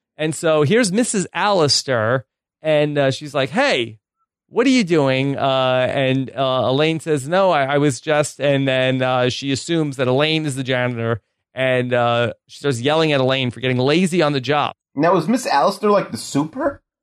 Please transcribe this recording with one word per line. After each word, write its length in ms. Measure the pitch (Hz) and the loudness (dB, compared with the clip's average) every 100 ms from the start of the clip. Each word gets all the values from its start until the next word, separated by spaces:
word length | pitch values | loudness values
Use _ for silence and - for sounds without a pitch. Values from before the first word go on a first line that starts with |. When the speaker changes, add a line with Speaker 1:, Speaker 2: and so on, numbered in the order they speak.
| _ - | _ -8
Speaker 1:
And 180 | 156 | -6
so 280 | 151 165 156 | -4 0 2
here's 280 | 143 220 214 | 2 2 2
Missus 340 | 196 254 208 175 | 0 0 -2 -4
Allister, 920 | 170 202 196 147 - - 123 110 131 - _ _ _ | -2 0 2 2 0 -2 -2 0 -2 -4 _ _ _
and, 380 | 156 151 151 147 | 0 0 0 0
uh, 120 | 135 | 0
she's 200 | 127 151 | -2 -6
like, 180 | 139 135 | -4 -2
"Hey, 500 | 180 277 160 117 110 _ _ _ _ _ | 0 0 0 -4 -10 _ _ _ _ _
what 180 | 180 269 | 0 2
are 40 | |
you 120 | 254 | 4
doing?" 540 | 175 170 135 131 139 127 | 4 2 4 2 0 0
Uh, 500 | 135 131 131 127 127 | 0 2 2 2 0
and, 420 | - 131 131 127 | 0 0 0 -2
uh, 280 | 123 135 131 | -4 -2 0
Elaine 340 | 117 131 156 160 | 0 2 0 0
says, 300 | 165 151 131 | -2 -4 0
"No, 240 | 180 190 | 0 2
I, 100 | 156 135 | 2 2
I 40 | 143 | 2
was 220 | 147 123 | 0 0
just," 400 | 151 147 147 - | -2 0 0 -2
and 260 | 143 139 135 | 0 0 0
then, 360 | 131 131 131 | 0 0 0
uh, 260 | 127 127 127 | 0 0 0
she 240 | 120 139 | -2 -4
assumes 440 | 135 - 165 151 131 | -4 -2 -2 -2 -2
that 100 | 127 | 0
Elaine 360 | 127 156 160 156 | 2 2 0 -2
is 100 | 131 | -4
the 80 | |
janitor, 560 | 127 127 123 117 117 117 _ _ _ | -2 0 0 -2 -4 -4 _ _ _
and, 380 | - 131 127 127 | -4 0 0 0
uh, 400 | 123 120 117 117 - _ | 0 2 0 -2 -6 _
she 100 | - | -6
starts 220 | 143 120 | -4 -2
yelling 320 | 127 160 160 | 0 2 2
at 80 | 143 | 2
Elaine 320 | 127 135 127 | 2 0 -2
for 80 | 117 | -4
getting 180 | 127 123 | -2 0
lazy 420 | 131 160 185 175 | 2 2 2 2
on 100 | 151 | 0
the 80 | 143 | 0
job. 340 | 123 147 131 - _ 135 | -2 -2 -2 -6 _ -2
Speaker 2:
Now, 200 | 160 185 | 2 2
is 120 | 160 | 2
Miss 180 | 247 - | -2 0
Allister, 420 | 139 170 196 208 | 0 0 0 0
like, 220 | 202 - | 0 0
the 60 | - | -8
super? 640 | - 139 156 254 262 - _ _ | -6 -4 -4 -4 -6 -6 _ _